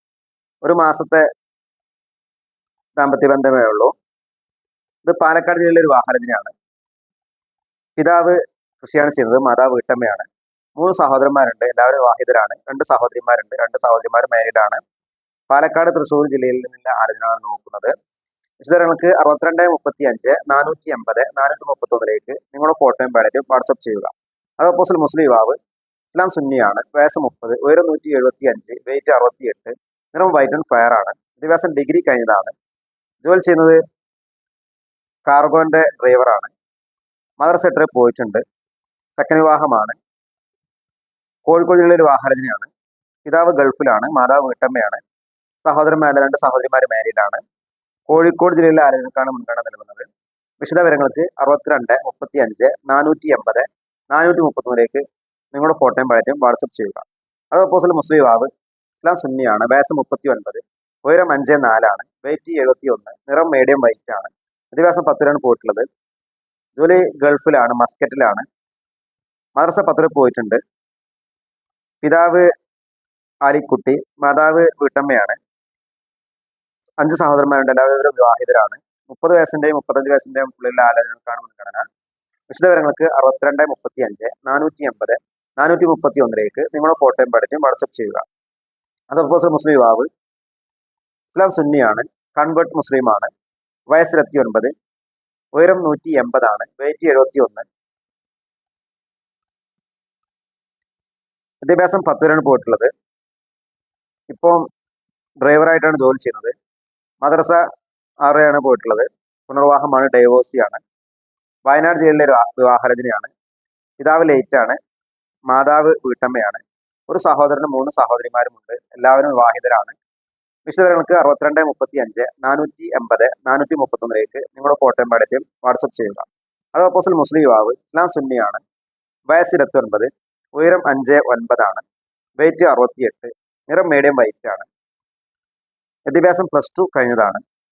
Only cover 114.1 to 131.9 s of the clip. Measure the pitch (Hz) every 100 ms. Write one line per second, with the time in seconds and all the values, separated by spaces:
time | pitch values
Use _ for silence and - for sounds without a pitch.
114.1 | 160 165 135 - 135 113 135 - _ _
115.1 | _ _ _ 131 131 139 151 156 160 127
116.1 | 123 127 123 104 - - _ _ _ -
117.1 | 180 170 143 143 143 151 131 139 139 113
118.1 | 120 120 123 120 120 - 120 - 123 127
119.1 | 135 143 123 120 120 123 113 - - _
120.1 | _ _ _ _ _ 160 185 180 170 -
121.1 | 175 147 143 147 151 156 - 131 139 113
122.1 | 110 123 - 131 143 151 - 165 131 117
123.1 | 113 123 - 131 139 147 151 131 - 117
124.1 | 110 107 135 - - 143 143 131 120 120
125.1 | 117 - 127 - _ 123 127 131 - 107
126.1 | 101 - _ _ _ _ 156 180 175 185
127.1 | 165 139 151 139 110 107 - _ 156 175
128.1 | 160 135 123 104 104 - _ _ _ _
129.1 | _ - 165 170 175 135 139 110 104 127
130.1 | - _ _ _ 139 165 180 143 135 127
131.1 | 147 123 117 117 123 101 - -